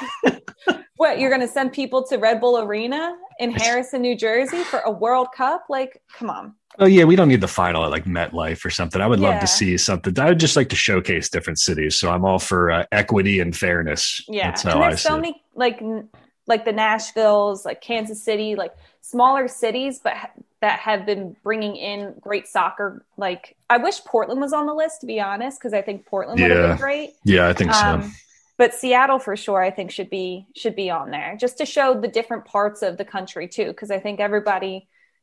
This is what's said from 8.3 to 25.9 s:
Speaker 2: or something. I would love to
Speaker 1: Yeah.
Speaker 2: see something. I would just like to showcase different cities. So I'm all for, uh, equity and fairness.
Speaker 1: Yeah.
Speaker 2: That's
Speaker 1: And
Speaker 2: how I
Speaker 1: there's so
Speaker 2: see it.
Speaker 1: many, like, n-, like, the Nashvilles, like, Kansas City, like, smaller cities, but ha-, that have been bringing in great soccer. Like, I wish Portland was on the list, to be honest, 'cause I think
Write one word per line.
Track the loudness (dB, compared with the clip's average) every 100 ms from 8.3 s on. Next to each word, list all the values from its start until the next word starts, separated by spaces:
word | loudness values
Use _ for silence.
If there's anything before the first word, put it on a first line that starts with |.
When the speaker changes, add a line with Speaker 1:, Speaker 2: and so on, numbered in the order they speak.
| -4 -4 -4 -6
Speaker 2:
or |
something. | -4 -2 0
I | 2
would | 4
love | 4 2
to |
Speaker 1:
Yeah. | 2
Speaker 2:
see | 2 2 2
something. | 0 0 -2 2
I | 4
would | 4
just | 4 4
like | 2
to | 0
showcase | 2 0 0 -2 -2
different | -4 -4 -2
cities. | -2 0 0 0
So | 0
I'm | 2 2
all | 2
for, | 2 2 4
uh, | 2 0
equity | -2 2 2 2 2
and | 0 -2
fairness. | -2 0 -2 -4 -4 -6 -8
Speaker 1:
Yeah. | -6 -4
Speaker 2:
That's | -4
Speaker 1:
And | 0
Speaker 2:
how | 2
I | 2
Speaker 1:
there's | 2
so | 0
Speaker 2:
see | 0
it. |
Speaker 1:
many, | -4 -8 _
like, | -2 -2 -2
n-, | -8 -8 -10 -20 _ _ -2
like, | -2 0
the |
Nashvilles, | 0 0 0 -2 2 4 4 2 -2 -8
like, | -10
Kansas | -6 -6 -6 -8
City, | -4 -2 -2 -4
like, | -6 -10 _ _
smaller | -10 2 4 4 0
cities, | -2 -4 -2 -4 -4
but | -6
ha-, | -6 -10 -18 -20 _
that | 0 0
have | 0 -2 0
been | -4 -4 -10
bringing | -4 -2 -4 -6
in | -8 -8 -10 -12
great | -6 -6 -4
soccer. | -2 -2 -2 -6 -8 _ -8
Like, | -6 -6 -12 _ _
I | 2
wish | 2 -4 -2
Portland | 0 0 -4
was | -2
on | -2 -2
the |
list, | -2 -4 -4
to | -8
be | -6
honest, | -4 -4 -8 -8
'cause | -4
I | -4
think | -4